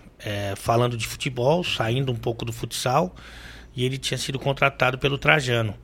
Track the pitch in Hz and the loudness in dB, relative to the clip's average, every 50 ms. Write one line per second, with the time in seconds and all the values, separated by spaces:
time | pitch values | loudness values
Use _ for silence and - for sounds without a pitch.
0 | - - - - - 110 104 101 101 98 98 - - - 117 120 123 120 120 113 | -20 -20 -16 -10 -8 -6 -6 -4 -4 -4 -6 -4 0 2 4 4 4 2 0 -2
1 | 113 - - - - 147 123 123 120 139 160 180 170 - 151 - 117 113 120 131 | -6 -6 -6 -6 -6 -4 -2 2 2 4 4 2 2 0 -2 0 0 0 0 0
2 | 139 131 123 113 - 127 117 117 117 117 113 - - 117 - - - 127 127 147 | 0 0 -2 -2 -2 -2 -2 -2 -4 -6 -6 -6 -8 -6 -4 -2 0 2 4 4
3 | 175 185 - - - - - - - - - - - - - 127 123 127 135 135 | 2 2 -2 -10 -18 -18 -18 -18 -18 -18 -18 -18 -18 -10 -4 -2 -2 -2 -2 -2
4 | - - 131 127 - - 135 131 - 143 135 - 143 139 - - 127 127 131 127 | -4 -4 -4 -4 -4 -4 -4 -2 0 0 2 4 2 2 4 4 2 2 2 2
5 | - 131 139 135 - 147 156 156 135 127 120 117 113 104 - - | 0 0 0 2 4 4 4 4 4 2 2 2 2 0 -2 -6